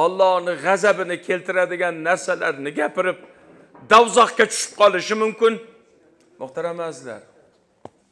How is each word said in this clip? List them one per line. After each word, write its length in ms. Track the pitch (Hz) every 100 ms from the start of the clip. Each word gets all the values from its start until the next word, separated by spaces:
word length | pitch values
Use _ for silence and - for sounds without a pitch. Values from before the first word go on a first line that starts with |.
Allohning 540 | 165 190 190 185 175 160 156
g'azabini 520 | 196 208 180 180 175 -
keltiradigan 680 | 180 180 185 180 175 175 165 160
narsalarni 640 | 180 - 175 170 139 143 165
gapirib, 400 | - - 180 - - - - - _ - 120
do'zaxga 540 | 220 233 196 226 - 214
tushib 220 | - - -
qolishi 340 | 208 180 165 214
mumkin. 300 | 220 214 226 220 - - _ _ _ _ _ -
Muhtaram 380 | 131 - 170 170
azizlar, 420 | 165 139 135 104 - _ _ _ _ _ - _ _